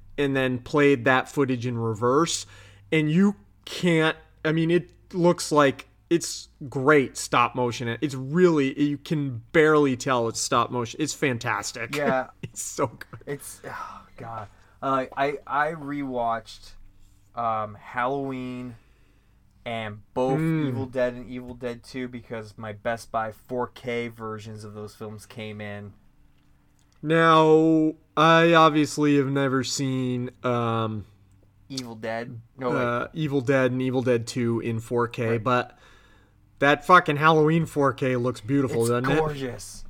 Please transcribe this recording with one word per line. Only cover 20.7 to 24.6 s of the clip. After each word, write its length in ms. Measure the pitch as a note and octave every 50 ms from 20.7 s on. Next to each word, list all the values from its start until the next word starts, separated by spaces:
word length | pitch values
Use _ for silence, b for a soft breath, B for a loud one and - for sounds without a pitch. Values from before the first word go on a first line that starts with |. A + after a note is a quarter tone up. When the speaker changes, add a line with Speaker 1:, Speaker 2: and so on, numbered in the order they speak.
| B2 C3+ C3+
Speaker 2:
Dead 260 | B2 B2 B2+ B2 B2 B2
and 140 | B2 B2 G#2+
Evil 260 | B2+ B2 B2 B2 B2
Dead 300 | A#2+ B2+ A#2+ A#2 A#2+ -
Two 240 | - - C3 B2+ B2
because 460 | B2 A#2 A2 - B2 A2+ G#2+ G#2+ -
my 160 | - A2+ G#2+ G#2
Best 400 | G#2 - A#2+ A2+ A2 - - -
Buy 180 | A2+ A2 A2
four 380 | G#2+ - _ - B2+ B2 A#2+ A#2
K 400 | - - - B2 A#2+ A#2+ A#2+ A#2
versions 560 | A2+ A2+ A2 A2 A2 G#2+ G#2 A2 A2 G#2+